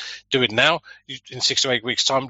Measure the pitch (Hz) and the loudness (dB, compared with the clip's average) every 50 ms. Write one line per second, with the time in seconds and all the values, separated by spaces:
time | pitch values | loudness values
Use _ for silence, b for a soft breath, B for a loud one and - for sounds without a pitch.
0 | B B B B B _ - 135 123 113 104 113 131 151 170 160 B B B B | B B B B B _ 0 2 2 2 2 2 4 4 2 0 B B B B
1 | B - 135 131 - - 127 127 - - 135 - - 135 127 120 107 120 120 - | B -20 -20 -20 -20 -16 -6 -4 -2 -2 0 0 0 0 0 0 -2 -2 -2 -2
2 | - - 135 135 135 131 | 0 2 0 0 -2 -2